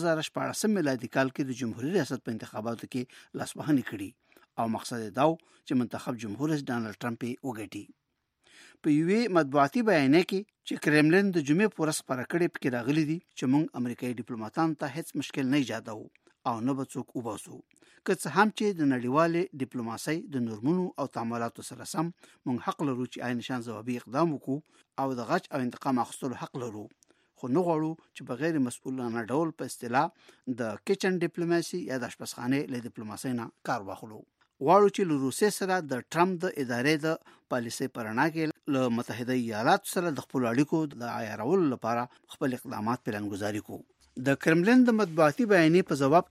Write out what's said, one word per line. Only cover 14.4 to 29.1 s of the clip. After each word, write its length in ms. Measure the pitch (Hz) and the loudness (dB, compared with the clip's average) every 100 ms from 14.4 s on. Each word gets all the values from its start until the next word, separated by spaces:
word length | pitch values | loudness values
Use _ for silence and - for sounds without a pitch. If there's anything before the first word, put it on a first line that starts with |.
| 107 - 165 147 | -6 0 0 0
ته 40 | 147 147 | -6 -6
هیڅ 120 | 165 143 | -8 -6
مشکل 240 | - 151 131 | -6 -2 0
نه 40 | 143 | 2
ایجادوو 460 | 120 113 117 107 - _ _ _ 131 | 0 -4 -8 -14 -14 _ _ _ -4
او 60 | 113 123 | -2 -2
نه 60 | 135 | -2
به 60 | 131 | -4
څوک 140 | 135 120 139 | -8 -8 -8
وباسو. 420 | 113 104 - 131 - _ _ _ - | -8 -8 -12 -18 -20 _ _ _ -2
که 80 | 190 | -2
څه 80 | 165 160 | 0 4
هم 140 | 214 - | 4 4
چې 80 | 208 175 | 0 2
د 20 | 143 | 2
نړیوالې 500 | 127 123 143 170 170 185 143 | 2 2 4 4 2 -2 -4
ډیپلوماسۍ 560 | 127 127 113 110 - 165 - | -6 -6 -6 -6 -4 -4 -4
د 100 | 135 117 | -4 -2
نورمونو 380 | 104 131 185 180 - | -2 0 0 0 -4
او 60 | 135 - | -6 -4
تعاملاتو 480 | 113 117 117 - - | -4 -4 -4 -6 -14
سره 180 | 120 107 | -14 -8
سم 160 | 180 170 - - _ 143 | -4 -4 -6 -20 _ -6
موږ 100 | 120 - | -4 -4
حق 180 | - 147 | -4 -2
لرو 180 | 123 123 | -2 -4
چې 120 | - 123 | -6 -4
عین 120 | 120 110 | -4 -4
شان 140 | 127 117 | -8 -8
ځوابي 280 | 107 117 120 | -8 -6 -8
اقدام 320 | - 131 170 | -4 0 0
وکړو 240 | 139 - 143 - _ _ - | -2 -4 -6 -8 _ _ -4
او 60 | 135 123 | -4 -2
د 100 | 117 | -2
غچ 180 | 175 - | -2 -2
او 60 | 147 123 | -4 -4
انتقام 380 | - 139 123 | -4 -2 -2
اخیستلو 380 | 110 - 139 113 | -2 -6 -8 -8
حق 180 | 165 143 | -10 -8
لرو، 220 | 120 104 104 _ _ _ _ _ | -8 -10 -14 _ _ _ _ _
خو 60 | 127 147 | -2 0
نه 60 | 175 | 2
غواړو 240 | 156 156 160 _ - | 0 -2 -6 _ -16
چې 60 | 127 | -10
په 60 | 123 | -4
غیر 180 | 160 156 123 | -2 0 0
مسؤلانه 560 | - 139 131 120 | -4 -8 -6 -4